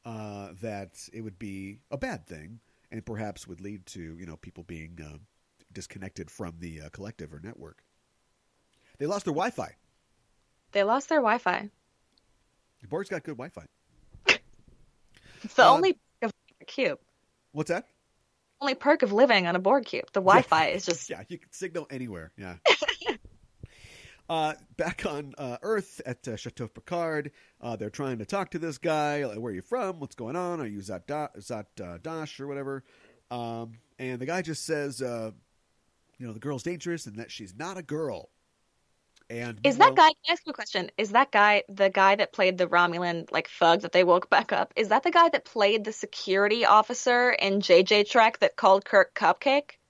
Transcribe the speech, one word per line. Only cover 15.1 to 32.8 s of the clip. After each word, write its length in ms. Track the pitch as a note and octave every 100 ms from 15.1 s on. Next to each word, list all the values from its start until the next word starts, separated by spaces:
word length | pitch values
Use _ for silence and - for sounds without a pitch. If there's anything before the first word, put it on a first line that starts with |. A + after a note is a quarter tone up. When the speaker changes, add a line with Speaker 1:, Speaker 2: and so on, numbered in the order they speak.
| _ _ -
Speaker 2:
It's 100 | G#3+
the 100 | - A3+
Speaker 1:
Uh, 60 |
Speaker 2:
only 220 | C#4+ F#4 - _ _
perk 100 | A3+ - _ _
of 60 | -
cube. 300 | - A3+ C3+ _ _ _ _ _
Speaker 1:
What's 180 | D3 D#3
that? 180 | F3 - _ _ _ _ _ _ _
Speaker 2:
Only 140 | C#4 C4
perk 260 | C4+ D4+
of 100 | A3
living 340 | G3+ C4+ G#3 F3
on 80 | F3+
a 20 |
Borg 260 | F#3 C4+ A3+
cube. 200 | - -
The 80 | G3+
Speaker 1:
Yeah. 40 |
Speaker 2:
Wi-Fi 420 | F#3 G#3+ B3+ D#3+ D#3+
is 180 | G3+ F#3
just 240 | E3 -
Speaker 1:
<laughs> 0 |
Yeah, 120 | F3+ -
you 80 | F3
can 140 | _
signal 340 | - F#3 E3 D3
anywhere. 420 | C3+ B2 F2+ D#2+ -
Yeah. 200 | F#2+ E2+
Speaker 2:
<laughs> 560 | - - D4+ G4+ F4 A#3 - _ _ _ - _ - - - - _
Speaker 1:
Uh, 240 | D#3+ D#3 D3+ _ -
back 260 | E3 -
on, 300 | F#3+ D3 C#3+ -
uh, 220 | C3+ A#2+
Earth 380 | - A3 - - -
at, 200 | B2 -
uh, 100 | A2
Chateau 300 | A#2+ - A2+
Picard, 640 | - - F3 E3 D#3 D3 _ _ _
uh, 160 | A#2+ A2
they're 140 | G#2+
trying 280 | - C#3 A#2+
to 60 |
talk 260 | G#2 G3 F#3
to 60 | E3+
this 200 | E3 C#3
guy. 480 | F3 D#3 D3 D3 C3+
Like, 120 | G#2
"Where 140 | A#2+
are 20 |
you 60 | F#2
from? 380 | - B3 G3 F3
What's 140 | C#3
going 220 | - A#2 E3
on? 240 | F3+ F3
Are 60 | A#2+
you 140 | G#2
Zat 260 | G2 F#2 -
Da-, 220 | D3 D3 -
Zat, 260 | G2+ A2+ G#2 -
uh, 160 | F2+ E2+
Dash 420 | D#3 E3 D3+ -
or 60 | C#3
whatever?" 360 | C#3 C#3 C3+